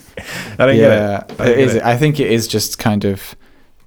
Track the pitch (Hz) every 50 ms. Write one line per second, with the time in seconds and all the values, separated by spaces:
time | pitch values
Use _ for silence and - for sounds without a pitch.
0 | - - - - - - - - - 113 107 - 123 131 131 113 110 107 107 104
1 | 104 101 101 98 - - - - 107 127 120 131 135 123 113 113 - 117 120 120
2 | 151 151 147 143 131 95 113 117 107 - - 107 - - - - - 117 104 101
3 | 101 101 98 95 - - - - _ _ _ _ _ _ _ _ _